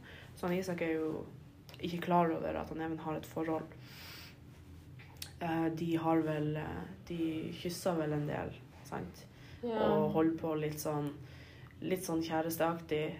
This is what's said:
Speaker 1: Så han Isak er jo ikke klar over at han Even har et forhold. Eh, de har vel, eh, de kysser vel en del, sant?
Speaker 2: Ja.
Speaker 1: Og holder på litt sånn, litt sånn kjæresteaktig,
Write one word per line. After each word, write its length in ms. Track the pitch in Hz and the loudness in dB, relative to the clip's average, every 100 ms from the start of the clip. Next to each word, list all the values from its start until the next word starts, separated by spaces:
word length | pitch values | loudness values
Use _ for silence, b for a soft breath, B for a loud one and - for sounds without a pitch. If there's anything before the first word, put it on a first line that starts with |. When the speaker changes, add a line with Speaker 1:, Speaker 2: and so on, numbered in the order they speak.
| B B B - | B B B -4
Speaker 1:
Så 120 | 180 | 0
han 100 | 180 | 2
Isak 240 | 185 170 | 0 0
er 120 | 165 | 0
jo 320 | 160 156 - - - - - - - | 2 0 -2 -6 -12 -16 -18 -18 -8
ikke 200 | 180 170 | -4 -2
klar 280 | 175 175 170 | 6 6 6
over 240 | 160 160 156 | 4 0 -2
at 140 | 160 | -2
han 120 | 156 | -4
Even 160 | 160 160 | -4 -2
har 160 | 165 151 | -2 -4
et 100 | - | -4
forhold. 400 | 165 160 160 160 - B B B B B B - - - - - - - - - - | -2 0 0 -2 -12 B B B B B B -18 -18 -18 -16 -16 -16 -16 -12 -12 -4
Eh, 280 | 170 165 165 | 0 2 2
de 260 | 160 170 160 | 2 2 4
har 220 | 160 160 | 6 6
vel, 340 | 156 151 151 156 | 4 2 0 0
eh, 280 | 156 170 - 190 - | -4 -6 -8 -10 -6
de 440 | 170 160 160 170 | -2 0 0 -4
kysser 420 | 175 180 175 190 170 | -4 -4 0 2 2
vel 160 | 151 | 2
en 140 | 151 147 | 2 0
del, 260 | 131 - - - - | -2 -4 -8 -14 -16
sant? 420 | - - 175 - - B B B | -8 -6 -6 -10 -16 B B B
Speaker 2:
Ja. 180 | 240 220 151 | -2 4 6
Speaker 1:
Og 220 | 156 151 | 6 6
holder 260 | 160 165 165 | 6 6 4
på 160 | 165 156 | 0 2
litt 200 | 151 151 | 0 0
sånn, 340 | 156 147 147 - B B B B B - | 0 0 0 -4 B B B B B -6
litt 220 | 160 185 - | -2 0 2
sånn 160 | 165 | 0
kjæresteaktig, 920 | 165 160 165 165 165 170 - 151 156 | 2 0 2 2 2 2 0 0 0